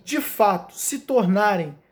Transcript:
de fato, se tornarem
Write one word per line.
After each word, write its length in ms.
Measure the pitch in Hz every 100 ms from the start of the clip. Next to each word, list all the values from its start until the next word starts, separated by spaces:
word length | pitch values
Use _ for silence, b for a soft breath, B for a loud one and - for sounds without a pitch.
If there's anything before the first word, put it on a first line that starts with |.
de 160 | - 294
fato, 540 | - - 208 185 -
se 260 | - - 277
tornarem 760 | - 254 180 190 208 190 156 147 b